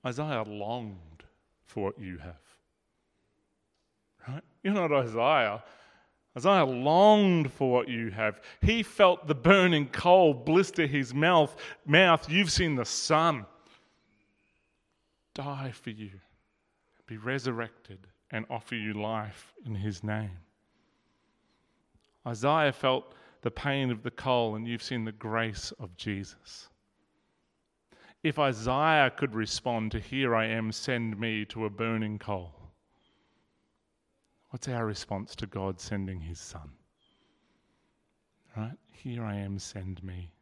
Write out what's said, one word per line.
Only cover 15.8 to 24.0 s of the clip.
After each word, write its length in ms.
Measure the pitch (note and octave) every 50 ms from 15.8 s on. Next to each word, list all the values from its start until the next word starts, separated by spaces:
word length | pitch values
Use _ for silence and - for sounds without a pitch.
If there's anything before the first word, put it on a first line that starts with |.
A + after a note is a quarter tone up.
| - B2+
you, 300 | A2 G#2+ G#2+ G2+ G2 F#2+ _ _ _ _ _ _ _ _ _ _ _ _ _ _ _ _ _
be 120 | - A2+ G#2+
resurrected, 880 | G#2+ A#2+ C3 C#3 A#2 C3 A#2+ A2+ A#2 A2 - _ _ - G2 F#2 F#2+ F2 _ _ _ _
and 160 | - A2 A2 -
offer 280 | B2+ A2+ - - B2
you 180 | A2+ G#2 G#2+ G#2+
life 580 | G#2 G#2 A2 A2+ A2 G#2+ G#2 F#2 - - - _ - B3+
in 80 | B2+ A2
his 300 | G2 G2 G#2+ G2+ - -
name. 340 | G#2+ G#2+ G#2+ A2 G2+ F2+ F2 _ _ _ _ _ _ _ _ _ _ _ _ _ _ _ _ _ _ _ _ _ _ _ _ _ _ _ _ _ _ _ _ _ _ _ _ _
Isaiah 460 | B2 A#2+ G#2 A2+ C#3+ D3+ D#3+ D3+ C#3+
felt 420 | B2+ - - C3 C3 C3 - - - - - - _ _
the 80 | - A#2
pain 400 | - - - C#3+ C#3 C#3 C3+ B2+
of 140 | A#2+ G#2+